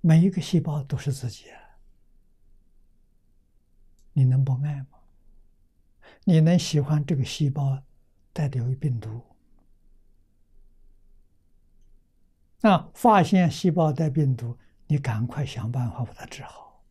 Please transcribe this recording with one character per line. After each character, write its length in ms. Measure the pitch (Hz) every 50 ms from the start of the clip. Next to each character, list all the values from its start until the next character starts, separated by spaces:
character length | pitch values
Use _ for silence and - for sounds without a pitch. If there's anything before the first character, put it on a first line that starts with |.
每 200 | - 160 160 160
一 80 | 175 196
个 100 | 190 185
细 180 | - - - 160
胞 220 | - 165 147 151 135
都 140 | - 143
是 140 | 131 - 143 131
自 160 | - - 113
己 200 | - - - -
啊， 260 | - - - - - - _ - _ _ _ _ _ _ _ _ _ _ _ _ - _ _ _ _ _ _ _ _ _ _ _ _ _ _ _ _ _ _ _ _ _ _ _ _ _ _ _ _ _ _ - _
你 100 | 147 131
能 200 | 127 127 135 135
不 100 | 139 127 127 143
爱 180 | 147 143 139 131
吗？ 160 | _ _ - _ _ _ _ _ - - - _ _ _ _ _ _ _ _ _ _ _ _ _ - - _ _
你 160 | 190 170 160
能 180 | 156 165 175
喜 220 | 175 - - - 147
欢 260 | 139 - 156 147 143
这 100 | - 175
个 80 | 135 131
细 260 | - - - 151 139
胞 320 | 139 147 139 135 135 135 - _ _ _ _ _ _ _ _ _ _
带 140 | - 151
有 260 | 139 - 127 117 127 131
病 240 | - - 147 123 113
毒？ 260 | 107 113 110 120 - _ _ _ _ _ _ _ _ _ _ _ _ _ _ _ _ _ _ _ _ _ _ _ _ _ _ - - - _ _ - - - _ _ - - - _ _ _ _ _ _ _ _ _ _ _ _ - _ - _ _ _ _ _ _ _ _ _ _ _ _ _
啊， 280 | - 214 190 156 - - -
发 260 | - - 240 214 196
现 280 | 170 - 208 185 180 160
细 200 | - - - 180
胞 240 | 151 170 160 151 143
带 160 | 127 160 151
病 260 | 131 160 147 135 127
毒， 220 | 117 120 117 117 - _ _ _ _ _
你 100 | - 151
赶 280 | 139 139 127 107 107 120
快 180 | 120 - 147 147
想 260 | - - 117 104 117
办 180 | 123 131 123 117
法 120 | - - 120
把 80 | - -
它 120 | - -
治 160 | - - - -
好。 400 | - - - - - _ _ _ _